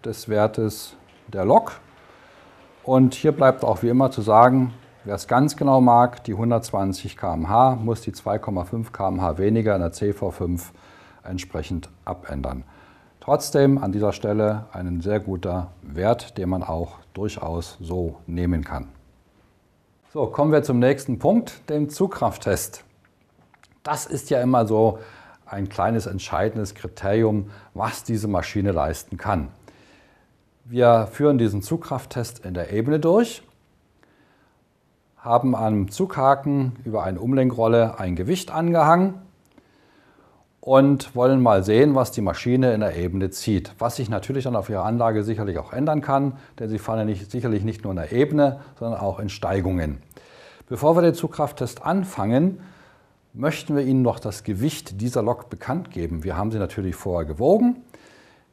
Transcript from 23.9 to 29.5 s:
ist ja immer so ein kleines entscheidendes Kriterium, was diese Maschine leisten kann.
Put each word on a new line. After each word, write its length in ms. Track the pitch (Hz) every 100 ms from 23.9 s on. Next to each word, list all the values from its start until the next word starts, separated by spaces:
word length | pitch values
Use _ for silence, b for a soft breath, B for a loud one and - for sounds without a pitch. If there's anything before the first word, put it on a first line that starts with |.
| 147 -
ist 240 | 131 -
ja 100 | 135
immer 260 | 123 127 107
so 320 | 110 110 107 B B B B
ein 240 | - 98 98
kleines 380 | - 95 113 101
entscheidendes 680 | 95 - 80 107 110 101
Kriterium, 760 | - 90 - 98 107 113 104 101 B B
was 300 | - 110 -
diese 220 | - 110 104
Maschine 460 | 92 - 107 98
leisten 460 | 85 76 80 - 85
kann. 340 | - 90 67